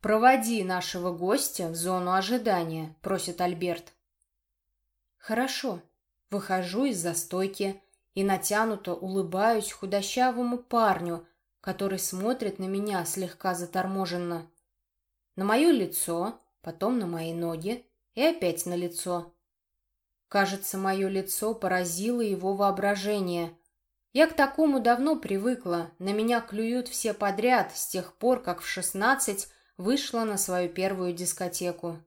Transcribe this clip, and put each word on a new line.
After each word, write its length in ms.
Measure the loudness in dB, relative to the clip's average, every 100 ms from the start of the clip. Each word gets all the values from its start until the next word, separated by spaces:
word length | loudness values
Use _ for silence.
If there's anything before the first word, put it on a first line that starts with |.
«Проводи 600 | 4 6 8 6 4 0
нашего 480 | 0 -2 -4 -4 -4
гостя 580 | -2 2 2 0 -2 -4
в 60 |
зону 380 | -2 -2 0 2
ожидания», — 840 | 0 2 0 2 2 0 -4 -8 -8
просит 400 | -4 -4 -4 -2
Альберт. 520 | -2 0 -2 -4 -10 _ _ _ _ _ _ _ _ _ _ _ _ _
«Хорошо». 640 | -4 -2 0 -2 -4 -6 -12 _ _ _ _
Выхожу 540 | -6 0 -2 0 0
из-за 280 | 0 0 -2
стойки 680 | -4 -4 -2 -2 -2 -4 -4 _ _ _
и 100 | -2
натянуто 680 | 2 2 2 0 0 -2 -6
улыбаюсь 800 | -6 -2 -2 0 2 4 4 0
худощавому 880 | -8 -2 -2 0 2 2 2 -2 -4
парню, 680 | 0 2 4 2 -2 -6 -10 _ _ _
который 380 | -8 -4 -2 -2
смотрит 600 | -4 -2 -2 0 -2 -4
на 60 |
меня 380 | -4 -2 0 -2
слегка 520 | -2 -4 -6 -4 -2
заторможенно. 920 | -2 -2 -2 -2 -2 -2 -2 -4 -6 -8 _ _ _ _ _ _ _ _
На 100 | -4
мое 260 | 2 4 6
лицо, 680 | 4 2 -2 -2 -2 -2 -6 _ _
потом 380 | -14 -4 -2 0
на 80 | -2
мои 260 | -4 -6
ноги 520 | -4 -4 -4 -4 -6 _ _ _
и 80 | 2
опять 440 | 2 2 0 0
на 100 | -4
лицо. 580 | -2 -4 -6 -4 -4 -6 _ _ _ _ _ _ _ _ _ _
Кажется, 500 | 2 2 0 -4 -2
мое 320 | 0 0 0
лицо 460 | 0 -2 -2 -2
поразило 680 | 0 0 0 0 -2 0 0
его 320 | 0 0 0
воображение. 1040 | 2 2 2 0 0 0 0 0 -2 -4 -8 _ _ _ _ _
Я 140 | 4 4
к 80 |
такому 460 | 4 2 4 4 6
давно 340 | 4 4 4
привыкла, 760 | 0 0 0 0 -2 -2 -4 -4 _
на 160 | -2
меня 280 | 0 2 0
клюют 480 | 0 -4 0 -2 -2
все 240 | -4 -4
подряд 640 | 0 0 2 4 4 2
с 120 | -4 -4
тех 260 | -6 -6 _
пор, 260 | 2 2
как 180 | 0 -6
в 60 | -6
шестнадцать 800 | -4 -4 0 2 2 0 -2 -8 _ _ -6
вышла 480 | 0 0 0 -2
на 120 | -2 -2
свою 300 | 0 0 -2
первую 460 | 0 -2 0 -2
дискотеку. 840 | -2 -4 -4 -6 -2 -4 -4 -8 -10